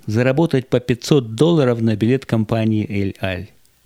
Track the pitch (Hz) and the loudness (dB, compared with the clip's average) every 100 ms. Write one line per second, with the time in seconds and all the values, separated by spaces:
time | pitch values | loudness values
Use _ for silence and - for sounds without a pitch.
0 | - 107 127 139 165 131 - 123 - 117 | -4 0 2 2 0 0 0 -2 0 -4
1 | - 151 113 110 156 165 127 117 113 104 | 2 2 2 0 2 4 2 0 0 0
2 | 113 131 - 113 104 113 110 107 104 101 | 0 0 0 -2 0 -2 0 0 -2 -4
3 | 98 - 95 92 98 _ _ _ | -4 -4 -6 -6 -10 _ _ _